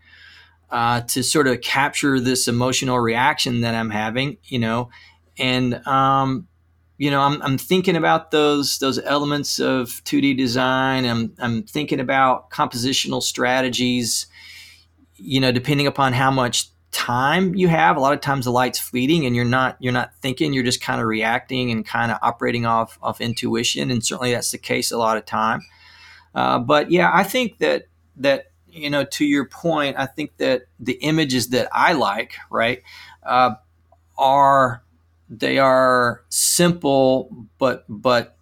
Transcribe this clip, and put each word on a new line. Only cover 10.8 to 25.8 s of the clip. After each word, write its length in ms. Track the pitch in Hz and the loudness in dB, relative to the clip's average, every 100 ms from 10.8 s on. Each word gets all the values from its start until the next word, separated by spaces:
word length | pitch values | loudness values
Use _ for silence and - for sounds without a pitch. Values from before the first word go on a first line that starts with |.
| 131 131 | 0 0
I'm, 300 | 123 117 113 - | 0 -2 -4 -6
I'm 240 | 120 113 | -4 -4
thinking 380 | 104 151 143 139 | -4 -8 -4 -4
about 500 | 127 135 131 123 - | 0 2 4 2 -4
compositional 720 | - 147 120 127 127 - 127 | -4 -4 -2 -2 -2 -2 -4
strategies, 1040 | - - 123 131 127 117 127 123 117 - - - - - - - _ _ _ _ | -4 -2 0 2 0 0 0 0 -2 -4 -8 -18 -20 -20 -20 -20 _ _ _ _
you 240 | - 131 | -4 0
know, 120 | 131 | 0
depending 340 | 123 123 143 139 | 0 0 0 0
upon 260 | - 135 | 0 0
how 200 | 123 135 | 2 2
much 380 | 131 120 - - _ _ | 2 0 -2 -8 _ _
time 640 | - - 123 139 170 190 | -8 -2 0 0 0 0
you 140 | 185 180 | 2 2
have. 280 | 160 165 160 | 4 4 4
A 40 | |
lot 140 | 135 | 2
of 60 | 143 | 0
times 260 | 143 139 123 | 0 -2 0
the 60 | |
light's 280 | 120 127 - | 0 0 -2
fleeting 460 | - 123 131 170 127 | -6 -2 0 2 2
and 80 | 120 | 0
you're 80 | |
not, 320 | 120 131 131 - | 2 2 0 -2
you're 140 | 123 | -2
not 220 | 123 117 _ | -2 -4 _
thinking, 360 | 135 127 156 | -8 -2 -2
you're 120 | 131 | 0
just 180 | 120 123 | 0 -2
kinda 240 | - 123 113 | -2 -2 -2
reacting 640 | 110 110 123 - 131 123 | -2 0 -2 -4 -4 -2
and 160 | 110 104 | -4 -4
kinda 320 | 117 117 113 | -2 -2 -2
operating 460 | 117 117 127 120 117 | -4 -2 -4 -2 0
off, 320 | 113 113 - | -2 -2 -8
off 200 | 117 - | -10 -6
intuition. 720 | 117 117 117 113 120 143 143 | -6 -4 -2 -2 -2 -4 -4
And 120 | 120 | -4
certainly 280 | - 139 123 | -4 -4 -4
that's 180 | 120 - | -2 -4
the 80 | 123 | -8
case 340 | - 127 - | -4 -4 -2
a 60 | 117 | -2
lot 180 | 113 110 | 0 -2
of 80 | |
time. 380 | - 110 110 123 - _ | -4 -2 -2 -2 -8 _